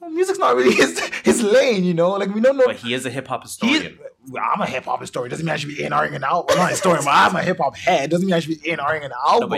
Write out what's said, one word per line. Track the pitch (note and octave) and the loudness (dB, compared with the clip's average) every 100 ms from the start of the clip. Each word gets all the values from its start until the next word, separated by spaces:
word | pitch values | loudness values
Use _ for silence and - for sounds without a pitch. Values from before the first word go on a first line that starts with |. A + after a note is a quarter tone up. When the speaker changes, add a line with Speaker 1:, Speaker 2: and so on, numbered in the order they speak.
Speaker 1:
know, | E4+ | -8
music's | D#4+ F#4+ - | -2 -2 0
not | - B3 | 2 4
really | B3+ - | 4 4
<laughs> | |
his, | C3+ - - - | 2 0 -8 -2
his | - A3+ | 0 2
lane. | G#3 B3 C#4 G3+ F3+ | 4 4 4 2 0
You | |
know, | E3 F3 | 2 0
like, | G3 G3+ G#3+ | 0 -2 2
we | |
don't | B3 C#4 | 2 4
know. | B3 | 2
Speaker 2:
But | - | 2
he | A#2 | -4
is | B2+ B2 | -4 -4
a | |
hip | B2+ B2+ | -8 -6
hop | B2 | -10
Speaker 1:
He | - | -8
is | |
Speaker 2:
historian. | - A3+ D4+ - - - - C3 | -4 0 0 -2 -12 -20 -20 -14
Speaker 1:
Well, | B2 A2 | -6 -2
I'm | F#3 | -2
a | E3+ | -2
hip | - | -6
hop | - B2+ | -6 -8
historian. | B2+ C#3 B2 | -6 -8 -8
Doesn't | D3 E3 | -6 -4
mean | |
I | D3+ | -4
should | D3 | -6
be | C#3+ | -8
A | D3 | -2
and | |
R-ing | D3 D3+ C#3+ | -2 -2 -4
an | C3+ | -2
album. | E3+ - | -2 2
Well, | F#3+ | 2
not | E3+ | 2
a | |
historian, | - F#3 D#3+ C#3+ | 2 2 2 4
but | |
I'm | D#3+ G3+ F#3 | 4 4 2
a | |
hip | F3 F3+ | -2 0
hop | C#3 - | -2 -2
head. | - F3 C#3 | 0 0 2
Doesn't | E3+ F#3+ | 0 2
mean | |
I | E3+ | 0
should | D3+ D#3 | 0 -6
be | D#3 | -4
A | |
and | D#3 | -4
R-ing | C#3+ D#3 C#3+ | -2 -4 -6
an | B2 D3 | -2 2
album. | A3 | 2
Speaker 2:
No, | F#3 | 2